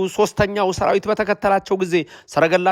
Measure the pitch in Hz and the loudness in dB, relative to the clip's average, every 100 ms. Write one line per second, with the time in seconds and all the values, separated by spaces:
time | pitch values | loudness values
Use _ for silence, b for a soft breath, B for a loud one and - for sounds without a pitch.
0 | 190 - 208 - 202 202 185 175 208 202 | -2 0 -2 0 -2 0 -2 0 0 0
1 | 202 220 208 202 202 196 - 190 185 170 | -2 -2 -2 -2 0 0 0 -4 0 -2
2 | 143 B - 147 160 180 185 | -2 B -6 0 2 2 2